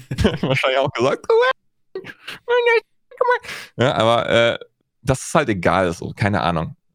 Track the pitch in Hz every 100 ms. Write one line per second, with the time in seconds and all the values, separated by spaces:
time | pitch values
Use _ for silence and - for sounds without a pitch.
0 | - 127 185 - 147 131 135 131 139 -
1 | 131 - - 453 494 - _ _ _ 381
2 | - - - - - 480 480 466 - _
3 | _ - 480 494 - - - - 127 90
4 | 113 117 - 110 117 - - _ _ _
5 | 135 131 - 165 147 98 85 87 90 82
6 | - - 101 104 85 82 - - _